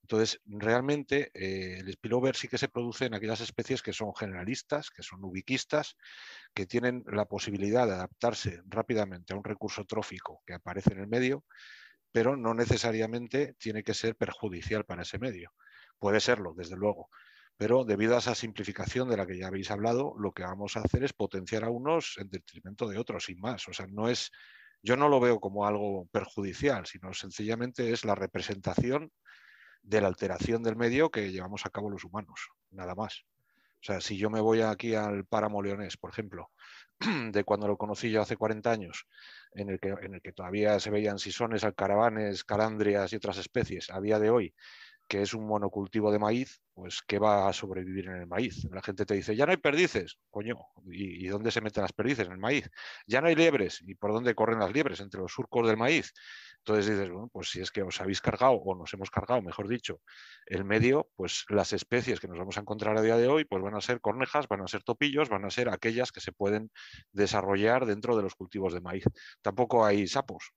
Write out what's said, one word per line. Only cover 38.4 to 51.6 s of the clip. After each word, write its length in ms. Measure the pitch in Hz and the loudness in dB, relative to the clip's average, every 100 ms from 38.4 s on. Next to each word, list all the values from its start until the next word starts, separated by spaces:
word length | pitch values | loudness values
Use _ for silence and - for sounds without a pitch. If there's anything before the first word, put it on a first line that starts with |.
| 110 107 117 | -2 0 0
años, 340 | 110 87 - - - - - - | 0 -4 -12 -16 -20 -20 -20 -16
en 180 | 95 98 | -8 -6
el 80 | 95 | -4
que, 120 | 98 | -4
en 240 | 98 95 | -6 -10
el 80 | 95 | -12
que 100 | 95 | -14
todavía 480 | - 90 104 104 104 | -12 -6 2 4 4
se 100 | 107 | 2
veían 300 | 104 107 101 | 0 0 -2
sisones, 420 | 101 - 113 110 | -6 -2 -2 0
alcaravanes, 800 | 107 - 98 101 117 110 104 95 | 0 0 2 4 4 2 -4 -4
calandrias 720 | - 104 110 107 104 101 95 | -2 0 0 2 2 4 0
y 40 | 110 | -4
otras 220 | 101 92 | -4 -6
especies, 500 | 90 123 107 90 - | -4 -2 -2 -4 -6
a 100 | 95 | -4
día 180 | 101 107 | 2 4
de 100 | 107 | 6
hoy, 260 | 120 90 _ - - - _ _ | 4 2 _ -20 -20 -20 _ _
que 140 | 101 | -2
es 120 | 101 | 0
un 120 | 113 107 | -2 -2
monocultivo 640 | 107 101 92 98 110 107 | 0 0 -2 -2 2 4
de 80 | 104 | 4
maíz, 420 | 107 117 131 - _ | 4 2 -2 -10 _
pues, 260 | - 90 - - | -16 -10 -10 -2
¿qué 140 | 101 | 2
va 280 | 107 101 98 | 6 6 4
a 40 | |
sobrevivir 540 | 95 98 92 92 95 92 | 0 -4 -6 -4 -6 -6
en 100 | 92 | -8
el 100 | 87 | -4
maíz? 380 | 92 120 - - | -2 -2 -4 -8
La 100 | 95 | -6
gente 240 | - 95 101 | -6 -4 0
te 80 | |
dice, 220 | 101 92 107 | 0 0 2
"Ya 100 | 147 | 4
no 60 | |
hay 40 | 180 | 4
perdices". 600 | 151 147 180 113 85 - _ | 4 4 4 2 -4 -14 _
Coño, 260 | 104 107 117 - - 95 | -8 -6 -6 -10 -20 -14
¿y, 380 | 87 98 87 | -8 -8 -6
y 40 | 92 | -4
dónde 240 | 101 110 | -2 0
se 80 | - | -2